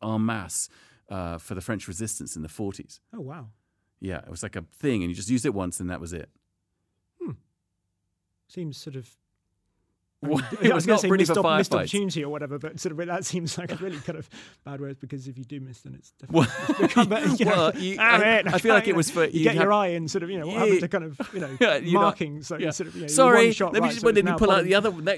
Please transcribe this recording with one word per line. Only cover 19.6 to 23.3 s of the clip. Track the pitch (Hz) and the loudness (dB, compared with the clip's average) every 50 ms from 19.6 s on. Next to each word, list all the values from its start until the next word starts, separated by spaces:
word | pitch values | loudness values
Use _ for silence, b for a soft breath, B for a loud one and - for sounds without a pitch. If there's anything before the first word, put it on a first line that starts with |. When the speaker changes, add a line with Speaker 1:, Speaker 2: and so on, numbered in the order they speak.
| 165 | 4
Speaker 1:
have | 202 | 4
Speaker 2:
eye | 208 208 196 180 | 4 2 2 0
in | 170 165 160 147 | -2 -4 -4 -4
sort | - 190 170 | -4 -4 -4
of, | 175 | -4
you | 196 170 | -6 -6
know, | 151 | -6
what | 180 208 | -6 -2
Speaker 1:
Yeah. | 226 | 0
Speaker 2:
happened | - 214 190 170 | 4 4 4 4
to | 175 - | 2 0
kind | 202 180 160 | -2 -4 -4
of, | 160 139 - 220 - 214 | -6 -10 -10 -12 -10 -8
you | 190 | -8
know, | 156 135 135 | -8 -8 2
Speaker 1:
<laughs> | - | 2
Yeah, | 240 208 147 | 4 4 4
you're | 131 160 170 185 | 2 2 2 4
not | 202 | 6
Speaker 2:
marking, | 202 202 196 - 170 147 147 156 | 4 4 2 0 -6 -6 -6 -10
so | 135 - 170 | -10 -8 -6
Speaker 1:
Yeah. | 151 180 | -4 -4
Speaker 2:
you | 156 | -4
sort | - - - 165 | -4 -4 -8 -8
of, | - | -8
you | 175 | -10
know, | 160 | -6
you're | 147 | -2
Speaker 1:
Sorry, | 151 269 262 247 | 4 6 8 8